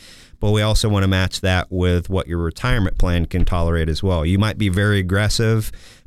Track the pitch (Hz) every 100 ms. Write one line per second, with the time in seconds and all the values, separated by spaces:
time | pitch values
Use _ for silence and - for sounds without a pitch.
0 | - - - - 104 107 107 107 110 101
1 | 95 92 90 - 95 92 - 92 90 87
2 | - 92 - 85 82 - 127 98 92 -
3 | 90 87 80 90 - 90 85 82 80 76
4 | 98 85 80 98 107 101 101 92 104 101
5 | 90 98 107 - 110 113 - - - -